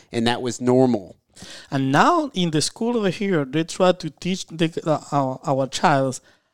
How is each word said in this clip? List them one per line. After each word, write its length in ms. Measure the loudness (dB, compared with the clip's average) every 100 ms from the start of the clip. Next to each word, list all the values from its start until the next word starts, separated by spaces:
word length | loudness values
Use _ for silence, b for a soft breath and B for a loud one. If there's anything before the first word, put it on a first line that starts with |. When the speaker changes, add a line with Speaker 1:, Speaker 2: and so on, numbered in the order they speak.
| B
Speaker 1:
and 160 | -2 0
that 160 | -2
was 180 | -4 -2
normal. 560 | 2 4 4 2 -4 -20 _ -20 B B B
Speaker 2:
And 200 | -2 2
now 380 | 4 4 4 0
in 160 | -2 0
the 100 | 0
school 360 | -2 -4 -2 0
over 140 | -2
here, 340 | -2 0 0
they 200 | 0 -2
try 280 | -2 2 2
to 180 | 2 -4
teach 360 | -8 -6 -6 -6
the, 200 | -4 -2 -2
uh, 160 | -2 -2 -2
our, 280 | -2 -2 -4
our 220 | -2 -2 -2
child 520 | 0 2 2 0 -4 b b b